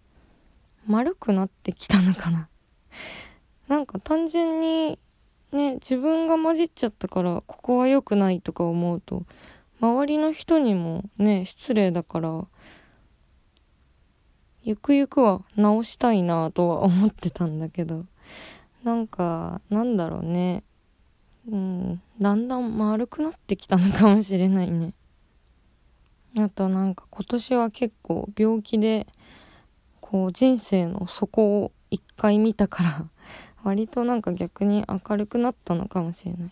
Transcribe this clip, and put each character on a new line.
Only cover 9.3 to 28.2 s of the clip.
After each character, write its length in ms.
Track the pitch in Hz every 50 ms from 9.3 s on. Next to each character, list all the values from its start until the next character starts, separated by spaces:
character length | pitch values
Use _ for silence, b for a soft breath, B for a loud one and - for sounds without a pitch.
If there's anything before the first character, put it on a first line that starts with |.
| B B B B B B B B _ -
周 240 | 233 233 240 262 285
り 140 | 285 302 302
の 140 | 311 311
人 260 | 311 - - - 330 311
に 160 | 277 226 196
も 300 | 180 170 165 165 180 196 208 _ -
ね、 260 | 202 214 202 185 185
失 300 | - - - - - 226
礼 180 | 214 196 180
だ 100 | 170 175
か 160 | 165 - - 165
ら、 280 | 165 160 160 160 - - b b b b b b b b b b b b b _ _ _ _ _ _ _ _ _ _ _ _ _ _ _ _ _ _ _ _ _ _ _ _ _ _ _ _ _
ゆ 140 | - 226 214
く 180 | - - - 285
ゆ 120 | 277 277
く 160 | - - 285
は 200 | 247 208 185 185 - _ -
直 280 | 208 208 208 214 220 233
し 120 | - -
た 160 | - 262 240
い 100 | 220 190
な 280 | 175 175 170 165 160 160
と 180 | - - 175 175
は 140 | 170 -
思 240 | - 190 175 185 208
っ 40 | 214
て 200 | - - - 170
た 160 | - - 175
ん 120 | 160 151 156
だ 100 | 165 160
け 160 | - 180 165
ど、 200 | 160 165 160 180 - _ B B B B B B B B B B B _ _ 247
な 80 | 233
ん 140 | 233 233 226
か、 540 | 220 - - 175 170 165 165 170 170 175 196 _ -
な 140 | 208 214 240
ん 120 | 247 233
だ 120 | 185 165 165
ろ 100 | 170 -
う 60 | 165
ね。 400 | 165 175 180 180 180 175 - - _ _ _ _ _ _ _ _ _ _ _ _ _ _ _ - 233
う 60 | 214
ん、 460 | 196 185 190 180 180 185 185 175 180 - _ _ 226
だ 140 | 196 202 202
ん 120 | 220 240
だ 120 | 247 254 254
ん 180 | 247 220 220
丸 300 | 214 214 214 214 214 247
く 160 | - - -
な 80 | 302 320
っ 20 |
て 240 | - _ _ - 202
き 100 | - -
た 120 | - 190 180
の 120 | 180 196
か 140 | - - 214 208 202
も 80 | 220
し 140 | 202 190 196
れ 120 | 180 185 190
な 140 | 190 190
い 80 | 180 -
ね。 220 | 170 165 165 180 - _ _ _ _ _ _ _ _ _ _ _ _ _ _ _ _ _ _ _ _ _ _ _ _ _ _ _ 254 220
あ 120 | 214 190
と 180 | - - 190 190
な 140 | 190 190
ん 120 | 190 190 185
か 120 | - - -
今 140 | - - 190
年 300 | - 247 240 - - 254
は 160 | 240 233 220
結 240 | - - 247 220 - _
構 260 | - - 170 -